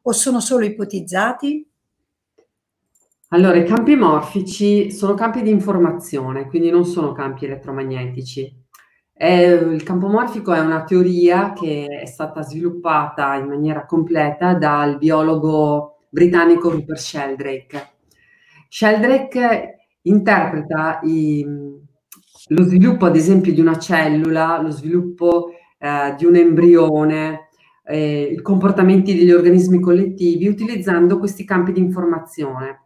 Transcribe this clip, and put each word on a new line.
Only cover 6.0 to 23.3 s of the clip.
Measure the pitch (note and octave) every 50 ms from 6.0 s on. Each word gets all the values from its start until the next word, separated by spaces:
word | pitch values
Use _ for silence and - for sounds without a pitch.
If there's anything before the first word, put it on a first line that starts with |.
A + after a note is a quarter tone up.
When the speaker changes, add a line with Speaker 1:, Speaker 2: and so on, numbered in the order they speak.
| - - - C#3 B2+ C3 C3 C3+ C#3
Speaker 2:
quindi | C3+ - E3 E3+ E3+
non | E3+ F3 F3
sono | F3 - F3 D#3 C#3+ -
campi | - C#3 C3 C3+ - D3
elettromagnetici. | C3+ C3+ C3+ - C#3 C3+ C3+ C3+ C3 C3 B2+ B2 B2+ B2+ B2+ C3 - - C#3 C3 C3 - _ _ _ _ _ _ _ _ _ _ _
È, | _ _ D#3+
il | E3+ F3+ F3+ F3 F3+ F3 E3 E3 E3 D#3+ D#3
campo | - - F#3 F3+ F#3+
morfico | G3 G#3 A3+ A#3+ A#3 - G#3+ G3+ F#3+ E3+
è | D#3+
una | D#3+ D#3+ D#3+ D#3+ D#3+
teoria | - F#3 F#3 F3+ F3+ F3+ F3 F3 F3 F3+ F#3+ G3+ G3+ -
che | - F3 D#3 D3 D3 C#3+
è | C#3+ C#3+ - -
stata | B2+ - - D#3 D3+ D3+ D#3 D3
sviluppata | C3+ D3+ D#3+ F3 F3 E3+ - - E3 D#3 D3+ D3 D3 - - C#3+ C#3 C#3
in | C3+ C3+
maniera | C#3+ C#3+ D3 D3+ D#3 D3+ D3+ -
completa | - E3+ E3 D#3+ E3+ E3 D#3 D3 D3 D3 - F3+ F3+ F3+
dal | D#3+ D3+ D3 D3 D3 D3 D3 C#3 C#3
biologo | D3 D#3+ D#3 D#3 D#3 D#3+ D#3 D3+ D3+ D#3 D#3 D#3 D3+ D3 D3 D3 - - _ _ _ _
britannico | - - F3 F3 F3 E3+ E3+ E3+ E3+ E3+ - F3
Rupert | E3 D#3 D3 - D#3 -
Sheldrake. | - - - D3+ C#3 C#3 C3+ C3 C#3+ C#3 C3+ C3 _ _ D3 C#3+ C3+ _ _ _ _ _ _ _ _ _ _ _ _ _ _ _ _ _
Sheldrake | - - A3 G#3 G#3+ G#3+ A3 B3+ C4+ C4+ C4+ - - B3+ B3 A#3 A3 - - - - _ _ _ _ _ _
interpreta | F3 G3+ G#3 F#3 A3 G3+ - D3+ - D#3+ D3+ D3+ - D#3+ D#3 D#3 D#3+ D#3+ -
i, | E3+ D#3+ D#3+ D#3+ D#3 D3+ D3+ D3 C#3+ D3 C#3+ C#3+ C#3+ C#3+ C#3 C#3+ C#3+ _ _ _ _ _ - _ _ _ _ _ - _
lo | D#3 F3 F3+
sviluppo, | F3+ F#3 F#3 F#3+ B3 - - F#3+
ad | E3+ D#3
esempio, | D#3+ D#3 F3+